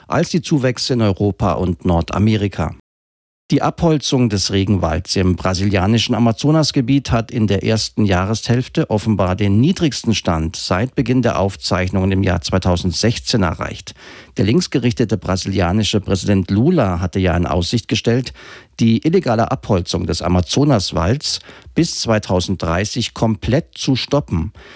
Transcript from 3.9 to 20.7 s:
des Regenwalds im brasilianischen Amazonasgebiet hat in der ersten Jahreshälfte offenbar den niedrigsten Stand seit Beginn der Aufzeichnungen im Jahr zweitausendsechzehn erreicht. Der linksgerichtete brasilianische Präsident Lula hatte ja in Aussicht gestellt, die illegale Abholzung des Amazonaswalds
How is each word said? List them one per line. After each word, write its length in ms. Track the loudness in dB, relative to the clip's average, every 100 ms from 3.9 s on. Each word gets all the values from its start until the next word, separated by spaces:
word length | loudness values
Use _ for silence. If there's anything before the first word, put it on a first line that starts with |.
| 2 0 2 2
des 220 | 0 0
Regenwalds 640 | 0 2 2 0 -2 -2 0
im 180 | 2 0
brasilianischen 800 | 0 0 0 2 2 2 2 2
Amazonasgebiet 960 | 2 2 2 2 2 0 2 0 0
hat 180 | -2 -2
in 160 | -2 0
der 180 | 0
ersten 400 | 0 -2 -2 0
Jahreshälfte 880 | 2 2 0 -2 0 0 0 -2 0
offenbar 460 | 0 0 0 0 0
den 260 | 2 4
niedrigsten 540 | 4 2 0 0 -2 -2
Stand 400 | 0 -2 -2 -4
seit 400 | -2 -2 -2 -2
Beginn 260 | 0 0
der 160 | 0 0
Aufzeichnungen 760 | -2 -4 -4 -2 0 0 0
im 120 | 2
Jahr 180 | 0 -2
zweitausendsechzehn 1040 | -2 0 0 0 0 0 0 -2 -2 0
erreicht. 500 | 0 -2 -8 -10 -16 -20 -20 -20 -10 -2
Der 80 | 2
linksgerichtete 760 | 2 0 0 0 0 0 -2
brasilianische 840 | -2 -2 -2 0 0 0 0 -2
Präsident 480 | -2 -2 2 0 2
Lula 500 | 2 4 2 2 0
hatte 200 | -2 0
ja 180 | 0 2
in 80 | 0
Aussicht 420 | 0 0 -2 -2
gestellt, 460 | -2 0 0 -2 -10 -20 -20 -16 0
die 260 | 2 2 2
illegale 460 | 2 2 0 0
Abholzung 560 | -2 0 -2 0 -4 -2
des 160 | -2
Amazonaswalds 1160 | 0 0 2 2 2